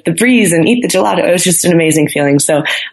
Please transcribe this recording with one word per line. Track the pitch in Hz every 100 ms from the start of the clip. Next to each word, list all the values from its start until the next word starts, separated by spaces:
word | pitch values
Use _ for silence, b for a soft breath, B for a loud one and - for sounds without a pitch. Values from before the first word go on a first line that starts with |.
| -
the |
breeze | 165 247 240 196
and | 165 165
eat | 247
the | 214
gelato. | 185 208 185 160
It |
was | 180
just | 185 170 180
an |
amazing | 170 160 156 147
feeling. | 147 143 143
So, | - 147 147 B B